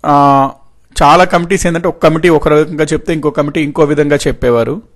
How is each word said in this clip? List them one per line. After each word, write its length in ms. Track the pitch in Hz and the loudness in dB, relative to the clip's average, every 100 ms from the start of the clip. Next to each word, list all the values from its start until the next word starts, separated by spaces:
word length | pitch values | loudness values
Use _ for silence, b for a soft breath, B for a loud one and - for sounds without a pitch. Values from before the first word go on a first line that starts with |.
| - | 0
ఆ, 460 | 143 143 139 135 - - _ _ - | 2 4 2 0 -6 -20 _ _ 0
చాలా 200 | 143 170 | 2 4
కమిటీస్ 440 | 185 175 170 196 180 | 2 0 -2 -2 -2
ఏంటంటే, 200 | 170 175 | -2 -4
ఒక 160 | - | 0
కమిటీ 260 | 160 160 175 | 0 2 2
ఒక 180 | 156 156 | 2 2
రకంగా 360 | 151 151 151 | 0 0 -2
చెప్తే 300 | 156 156 - | -4 -4 -4
ఇంకో 160 | 165 151 | -4 -4
కమిటీ 320 | 147 147 156 | -2 -4 -4
ఇంకో 220 | 147 147 | -6 -2
విధంగా 320 | 147 147 147 143 151 | 0 0 0 0 -2
చెప్పేవారు. 540 | 127 127 120 113 165 - | -2 0 0 -2 -6 -12